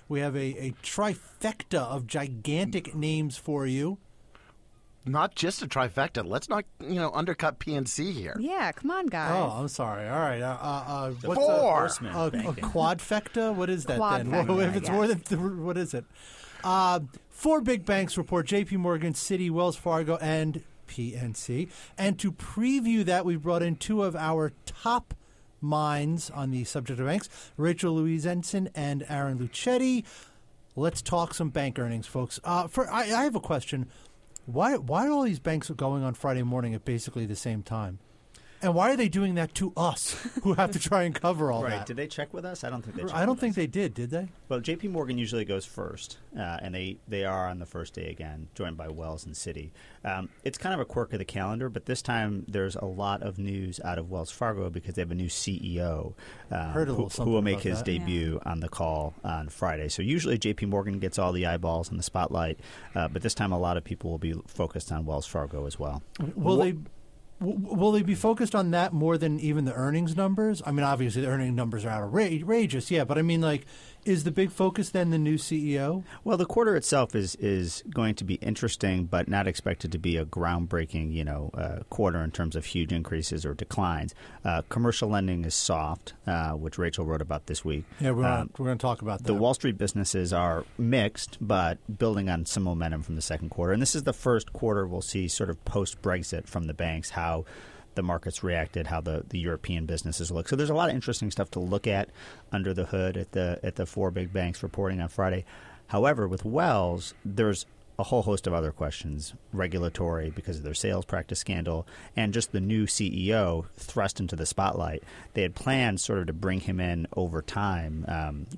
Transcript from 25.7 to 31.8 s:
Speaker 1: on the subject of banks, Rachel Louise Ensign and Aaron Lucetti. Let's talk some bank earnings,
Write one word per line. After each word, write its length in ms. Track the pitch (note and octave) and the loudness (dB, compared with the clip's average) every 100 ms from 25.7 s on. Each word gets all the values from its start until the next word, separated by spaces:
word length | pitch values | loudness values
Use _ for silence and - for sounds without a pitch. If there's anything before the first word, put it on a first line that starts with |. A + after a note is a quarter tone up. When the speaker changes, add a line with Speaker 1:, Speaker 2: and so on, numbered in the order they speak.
| D3+ D3+ D3 D3 E3 - | 2 2 2 0 -2 -4
Speaker 1:
on 220 | C#3+ C3+ | -6 -2
the 140 | B2+ A#2 | -2 -2
subject 340 | C#3+ B2 B2 | -4 -4 -4
of 60 | C3 | 0
banks, 240 | G3 - - - - | 0 -4 -14 -14 0
Rachel 380 | D#3+ E3+ F3 | 0 2 2
Louise 320 | D#3+ D#3+ D#3+ E3 | 2 2 2 0
Ensign 440 | F3 E3+ G3 F#3 E3 | -2 -2 -2 -2 -2
and 300 | C#3+ C#3+ D3 | -2 -2 -2
Aaron 320 | C#3+ C#3 C3 | -2 -2 -2
Lucetti. 640 | B2 - B3 B3 C4 B3 - - - - - - - - | -4 -2 2 4 4 2 -2 -10 -20 -20 -20 -20 -12 -2
Let's 260 | D#3+ - | 0 0
talk 320 | - F3 E3+ | 0 0 0
some 160 | - D#3+ | 0 -2
bank 300 | C#3+ C#3 | 0 -2
earnings, 280 | - | -2